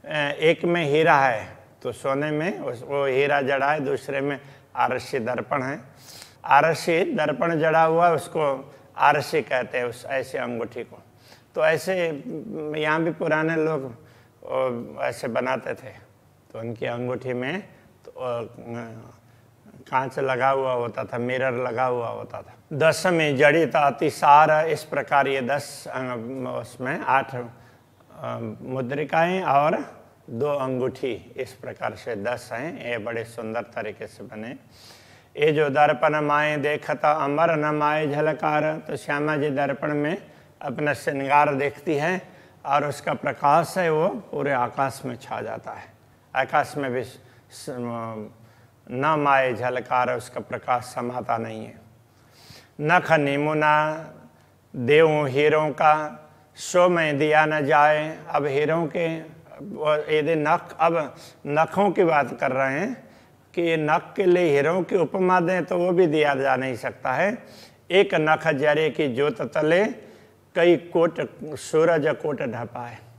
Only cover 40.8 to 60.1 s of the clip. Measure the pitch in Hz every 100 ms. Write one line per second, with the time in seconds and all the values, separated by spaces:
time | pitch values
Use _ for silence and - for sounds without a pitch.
40.8 | 151 135 - 139 139 143 147 139 143 135
41.8 | - 143 160 185 - - - _ 147 143
42.8 | 147 135 - 143 147 127 143 156 156 190
43.8 | 170 156 175 247 - 151 139 131 120 -
44.8 | 135 - 131 117 - 110 110 113 - 107
45.8 | - _ _ _ _ 131 131 151 135 147
46.8 | 135 123 110 - - - _ - - 123
47.8 | 120 117 113 110 107 - - _ _ _
48.8 | - 123 147 156 143 135 131 113 123 127
49.8 | - 127 123 123 117 127 107 123 - 123
50.8 | 120 - 120 123 117 117 113 110 113 -
51.8 | - _ _ _ _ _ - - - -
52.8 | 151 175 - 160 143 139 151 156 151 151
53.8 | 156 156 156 - - _ _ _ _ -
54.8 | 120 151 160 151 143 135 151 151 156 127
55.8 | 156 151 151 - - - _ - - 180
56.8 | 180 175 156 143 151 151 156 156 139 151
57.8 | 151 151 156 160 165 156 143 139 147 160
58.8 | 156 180 165 160 160 - - - 185 143
59.8 | 151 151 151